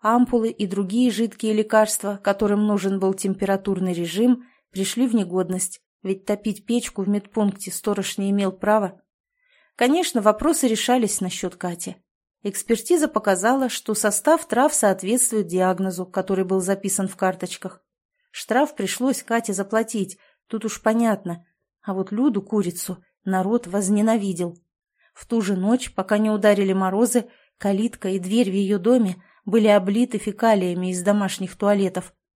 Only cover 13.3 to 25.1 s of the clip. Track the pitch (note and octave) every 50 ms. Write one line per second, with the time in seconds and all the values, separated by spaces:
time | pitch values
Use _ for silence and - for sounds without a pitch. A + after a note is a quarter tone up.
13.3 | F#3+ F3+ F#3 A3+ B3+ C#4 C4 B3 - - - - A3 G#3 - G#3+ G3+ - - -
14.3 | D#4+ E4 D#4+ - - A3+ C4 D4+ D4 - - G#3 F#3+ F#3+ - F#3 A3+ B3 - -
15.3 | A3+ A3 G3+ E3 E3 F#3 F#3 F#3 F#3 F3+ G3 F#3+ F3+ F3 F#3 F3+ - G3+ F#3+ -
16.3 | G3 F#3 F#3+ F3+ F#3+ F#3+ F3+ F3+ G3 G3 G3 G3 - - G3 F#3+ - _ - F#3
17.3 | F#3 F#3 - F3 - - - F#3+ - - _ _ _ _ _ _ _ _ _ _
18.3 | _ - - - G#3+ B3 D4 D4 - - G3+ F#3+ - - A#3+ C4+ C4 - - -
19.3 | A3+ A#3 A#3 - G3 F3 G3 G3 - A3 A3+ A3 - A3 F#3+ F#3+ - _ _ _
20.3 | _ _ _ _ - A3 G#3+ A3 G#3 - _ A3 A3 A3+ A#3 A3+ G#3+ G3 - F3+
21.3 | E3+ E3+ _ _ _ _ _ _ _ _ _ - F#3+ F#3+ F#3+ F#3+ G#3 G#3 B3+ D4
22.3 | A3+ G3+ G3 - - G#3+ G3 F3 E3+ - - - F#3+ - _ _ _ _ _ F#3+
23.3 | F#3+ F#3 F#3 G3 A3+ A#3+ - F3 F3 G3+ G3+ F#3 G#3 G#3 G#3+ A3+ A3+ A#3 G3+ G3+
24.3 | F#3 E3 F3+ F3 F3 - _ _ _ _ _ _ _ _ _ _